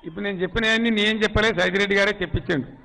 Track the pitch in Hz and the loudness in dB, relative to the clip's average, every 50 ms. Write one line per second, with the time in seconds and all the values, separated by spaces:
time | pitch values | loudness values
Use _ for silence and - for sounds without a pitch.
0 | - 175 160 190 208 202 196 180 185 180 180 233 226 220 220 226 233 233 226 208 | -14 -12 -10 -6 -6 -6 -4 -2 -4 -2 -2 -2 0 2 2 2 2 2 2 2
1 | 208 214 220 220 214 208 214 214 214 226 214 165 185 185 180 196 202 202 202 202 | 2 2 2 2 0 0 2 2 2 2 2 2 0 0 2 0 0 2 2 2
2 | 196 202 202 202 185 165 165 - - - 175 143 120 - - - - | 2 2 0 -2 -4 -4 -4 -6 -2 -2 -2 -2 -2 -4 -10 -20 -20